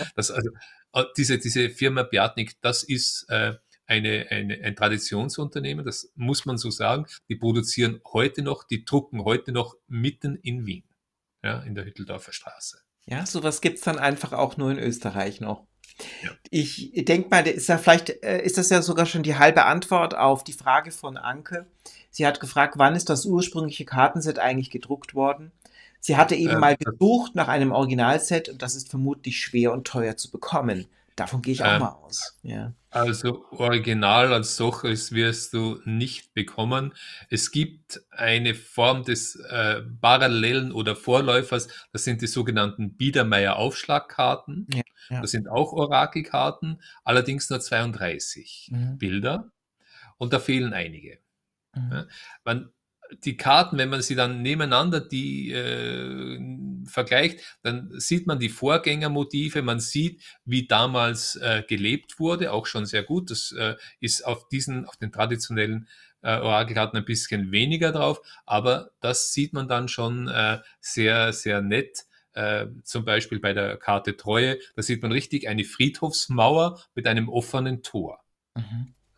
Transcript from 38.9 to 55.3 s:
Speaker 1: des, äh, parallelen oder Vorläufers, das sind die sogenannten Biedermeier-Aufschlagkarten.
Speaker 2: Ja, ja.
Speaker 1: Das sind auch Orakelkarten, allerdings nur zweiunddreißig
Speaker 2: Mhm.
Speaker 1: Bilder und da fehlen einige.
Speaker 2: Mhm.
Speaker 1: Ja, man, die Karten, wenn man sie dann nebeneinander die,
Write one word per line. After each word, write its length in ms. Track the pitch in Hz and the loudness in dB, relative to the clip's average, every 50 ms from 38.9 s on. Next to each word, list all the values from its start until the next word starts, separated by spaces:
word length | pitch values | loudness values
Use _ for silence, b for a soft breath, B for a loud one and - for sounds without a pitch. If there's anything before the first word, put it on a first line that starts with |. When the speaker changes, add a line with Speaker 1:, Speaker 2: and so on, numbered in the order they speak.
| 131 131 123 | 4 2 0
Speaker 1:
des, 320 | 123 120 113 - - - | -2 -4 -4 -4 -6 -10
äh, 460 | - - - 127 120 110 107 107 107 110 117 117 - | -12 -14 -6 -4 0 0 0 0 -2 -4 -10 -6 2
parallelen 720 | - 117 123 127 135 127 117 113 110 113 123 135 131 127 | 6 6 8 8 6 4 4 2 2 2 2 0 -2 -2
oder 240 | - 113 107 107 104 | -4 -2 -2 -2 -2
Vorläufers, 720 | - - - 123 131 139 131 120 123 123 - 127 120 120 B B B B B - | -2 2 4 4 4 6 4 4 2 2 0 -2 -2 -2 B B B B B -8
das 100 | 113 - | -6 -4
sind 180 | 131 120 113 | -2 -2 -2
die 60 | 120 113 | -4 -2
sogenannten 720 | - 131 117 120 113 107 101 101 101 - 110 98 - - | -2 -2 -2 0 0 0 0 0 -2 -4 -6 -8 -4 -2
Biedermeier-Aufschlagkarten. 1700 | 127 139 135 139 123 110 104 101 98 98 98 98 110 135 135 - - - 147 143 - - - - 131 123 131 - - - 143 170 208 - 135 | -2 2 2 2 2 4 4 4 4 2 2 2 0 -2 -2 -4 -2 0 0 0 -2 -4 -2 0 2 2 0 0 -4 -10 -10 -10 -8 -6 -4
Speaker 2:
Ja, 80 | 123 120 - b b b b | -6 -6 -6 b b b b
ja. 120 | 123 123 | -8 -6
Speaker 1:
Das 100 | 120 101 | -6 -4
sind 160 | - 113 101 101 | -4 -4 -4 0
auch 240 | 107 127 151 151 - | 0 0 0 0 0
Orakelkarten, 1080 | 160 147 143 143 131 147 147 - 160 156 - - 135 131 147 143 - - 160 160 b b b b b _ | -2 0 2 2 2 2 2 -2 -6 -6 -2 -2 0 0 0 -2 -4 -6 -8 -8 b b b b b _
allerdings 460 | - 120 127 123 135 135 139 - - | 2 2 4 2 2 -2 -4 -4 -4
nur 100 | 135 127 | -6 -6
zweiunddreißig 1080 | - - 123 113 117 120 110 - 95 87 80 71 - - - 71 - - - - - - | -4 -2 0 0 0 0 -2 -4 -4 -4 -4 -6 -8 -10 -12 -12 -16 -18 -20 -20 -12 -8
Speaker 2:
Mhm. 260 | 123 120 123 127 135 135 | -4 -4 -4 -4 -4 -4
Speaker 1:
Bilder 540 | - 95 92 101 104 123 151 208 220 - _ _ _ _ _ b b b b b b b b _ | -4 -2 -2 -2 -2 -2 -2 -4 -6 -12 _ _ _ _ _ b b b b b b b b _
und 160 | 123 123 139 | -2 -2 0
da 60 | 131 | 0
fehlen 340 | - - 131 131 127 120 104 | 0 0 0 0 0 -2 -4
einige. 460 | 90 85 82 78 78 - - - _ _ _ _ _ _ _ _ _ _ _ _ | -6 -6 -8 -10 -14 -18 -20 -20 _ _ _ _ _ _ _ _ _ _ _ _
Speaker 2:
Mhm. 160 | 131 127 123 | -8 -6 -4
Speaker 1:
Ja, 160 | 127 139 165 B B B B B B B _ | -6 -6 -8 B B B B B B B _
man, 260 | 117 117 123 - - _ _ _ _ _ _ - - - - - | -4 -4 -4 -6 -10 _ _ _ _ _ _ -20 -20 -20 -10 -8
die 100 | 147 131 | -8 -8
Karten, 420 | - - 135 135 160 180 180 - 139 | -2 4 6 6 6 6 4 0 -2
wenn 120 | 131 135 | 0 0
man 120 | 135 135 | -2 -2
sie 140 | 127 - 135 | -2 -2 0
dann 260 | 127 123 123 123 123 | 0 0 0 0 -2
nebeneinander 600 | 120 131 147 156 156 139 123 127 151 180 170 156 | -2 -2 -2 -2 0 2 4 4 4 2 0 -2
die, 500 | - - 139 131 135 139 | -2 -4 -6 -6 -4 -4